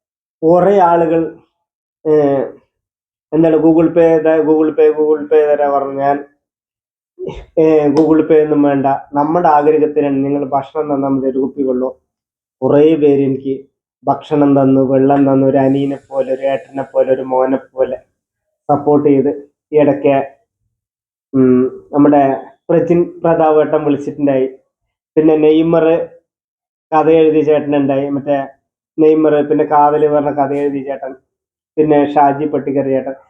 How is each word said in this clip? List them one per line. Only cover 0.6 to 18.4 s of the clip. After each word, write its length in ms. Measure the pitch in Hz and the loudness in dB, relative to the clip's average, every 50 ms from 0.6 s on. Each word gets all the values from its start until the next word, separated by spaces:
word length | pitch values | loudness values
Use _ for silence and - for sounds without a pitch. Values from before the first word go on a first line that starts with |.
| 180 190 202 | 4 2 2
ആളുകൾ, 640 | 196 180 170 170 170 170 156 165 165 165 147 - - _ _ _ _ _ _ _ _ _ _ _ _ - | 2 2 2 2 2 0 0 -2 -2 -4 -4 -10 -18 _ _ _ _ _ _ _ _ _ _ _ _ -4
ഏഹ്, 420 | 156 151 151 147 139 139 135 113 - - - _ _ _ _ _ _ _ _ _ _ _ _ _ - 151 | 0 0 2 2 0 0 -2 -4 -8 -10 -20 _ _ _ _ _ _ _ _ _ _ _ _ _ -4 0
എന്താണ്, 220 | 156 165 165 156 | 0 2 2 2
Google 340 | 156 151 165 160 165 165 156 | 2 2 2 4 4 2 2
Pay, 320 | 160 170 165 165 165 156 | 2 2 2 4 2 2
Google 480 | 151 160 160 160 147 151 156 156 160 151 | 2 0 0 0 2 2 2 2 0 0
Pay, 220 | 147 151 156 151 | 2 2 2 2
Google 320 | 151 156 151 151 156 151 147 | 2 0 0 0 0 -2 -2
Pay 180 | 151 160 156 151 | 0 0 2 2
തരാ 220 | 147 147 143 143 143 | 2 0 0 0 0
പറഞ്ഞു. 240 | 139 139 135 139 135 | -2 -2 -4 -4 -6
ഞാൻ, 320 | 135 139 143 143 143 - - _ _ _ _ _ _ _ _ _ _ _ _ _ _ _ _ _ - 370 - - - - _ - | -4 -2 -2 -2 -2 -6 -14 _ _ _ _ _ _ _ _ _ _ _ _ _ _ _ _ _ -14 -14 -14 -14 -14 -16 _ -2
ഏഹ്, 300 | 170 160 160 156 151 147 | 0 2 2 2 2 2
Google 340 | 147 139 156 160 156 160 156 151 | 2 2 2 2 2 2 0 2
Pay 160 | - 160 151 151 | 2 2 2 2
ഒന്നും 180 | 151 151 143 | 2 0 0
വേണ്ട, 240 | 143 143 139 135 131 139 135 - - - 143 | 0 0 0 0 0 -2 -2 -4 -6 -6 -4
നമ്മുടെ 340 | 143 143 156 165 175 170 | -4 -2 0 -2 0 2
ആഗ്രഹത്തിനാണ്, 800 | 160 151 147 147 156 156 147 151 151 147 151 143 143 139 135 139 | 2 2 2 2 2 2 2 0 0 0 -2 -2 -2 -2 -2 -2
നിങ്ങൾ 200 | 139 143 143 139 | -2 -4 -4 -4
ഭക്ഷണം 500 | 131 135 139 131 - - 156 151 147 143 | -4 -6 -6 -6 -6 -8 -8 -6 -4 -4
തന്നാൽ 140 | 135 139 135 | -4 -2 -2
മതി, 180 | 139 135 127 | -2 -2 -2
ഒരു 120 | 135 131 139 | -4 -4 -4
കുപ്പി 240 | 139 127 135 143 135 | -4 -4 -4 -6 -4
വെള്ളം. 280 | 131 123 127 127 131 - _ _ _ _ _ _ _ _ _ _ _ _ - | -4 -2 -4 -4 -6 -8 _ _ _ _ _ _ _ _ _ _ _ _ -4
കുറേ 340 | 131 135 151 143 151 156 165 | -2 2 4 4 4 4 2
പേര് 260 | 151 147 147 139 139 | 2 2 2 2 2
എനിക്ക് 440 | 139 135 135 131 135 135 135 131 - _ _ _ _ _ _ _ - | 0 -2 -4 -4 -6 -8 -8 -10 -10 _ _ _ _ _ _ _ -6
ഭക്ഷണം 580 | 139 131 - - - 156 147 143 143 139 139 | -6 -6 -4 -4 -4 -2 0 2 2 2 2
തന്നു, 200 | 135 135 135 135 | 2 2 2 2
വെള്ളം 520 | 135 127 135 131 135 139 143 139 139 135 135 | 2 2 2 2 2 2 2 2 2 2 2
തന്നു, 140 | 135 135 | 2 0
ഒരു 100 | 135 135 | 0 0
അനിയനെ 400 | 135 131 135 135 139 139 139 139 135 _ - | 0 0 0 0 -2 -4 -6 -8 -10 _ -10
പോലെ, 240 | 135 135 131 127 131 | -6 -6 -4 -4 -4
ഒരു 80 | 135 | -4
ഏട്ടനെ 420 | 135 135 139 135 - - 139 135 131 | -4 -4 -4 -4 -8 -10 -12 -12 -10
പോലെ, 300 | - - 135 131 131 131 | -6 -2 -2 0 0 -2
ഒരു 80 | 131 | -4
മോനെ 360 | 131 131 127 127 131 131 135 127 - _ - | -2 -4 -2 -2 0 0 -2 -4 -6 _ -6
പോലെ 240 | 131 131 120 131 - _ _ _ _ _ _ _ _ | -6 -4 -4 -4 -12 _ _ _ _ _ _ _ _